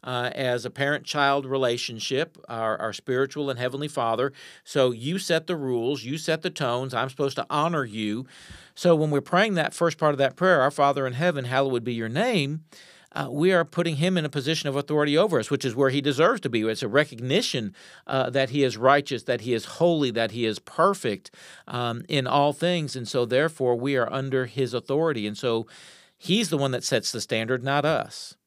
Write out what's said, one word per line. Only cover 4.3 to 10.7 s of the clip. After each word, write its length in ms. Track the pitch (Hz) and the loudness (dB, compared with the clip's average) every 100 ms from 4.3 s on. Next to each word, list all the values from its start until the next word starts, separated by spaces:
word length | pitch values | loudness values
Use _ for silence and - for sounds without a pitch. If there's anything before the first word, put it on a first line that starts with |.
| 131 - - - | -2 -20 -20 -6
So 260 | 151 131 | 2 2
you 260 | 117 127 185 | 2 -4 -4
set 300 | 185 160 165 | 0 -2 -2
the 80 | 175 | -4
rules. 480 | 135 123 117 143 | -2 0 0 -4
You 140 | 110 156 | -6 -6
set 240 | 160 160 | -2 -2
the 80 | 180 | -4
tones. 440 | - 139 120 131 | -4 -2 -2 -2
I'm 160 | 123 131 | -4 -4
supposed 280 | 131 139 - | -2 -4 -2
to 100 | - | -4
honor 360 | 147 156 170 123 | -2 0 -2 -4
you." 420 | 107 107 107 131 - - - - - | -4 -4 -4 -8 -16 -20 -20 -20 -2
So 200 | 180 165 | 4 4
when 160 | 151 | 4
we're 100 | 143 | 0
praying 320 | 139 175 220 | 2 2 4
that 200 | 185 151 | 2 -2
first 240 | - 170 156 | 0 -2 2
part 160 | 156 | 0
of 40 | 139 | 2
that 180 | 135 - | 0 2
prayer, 260 | 185 170 | 4 4
"Our 100 | 131 | 4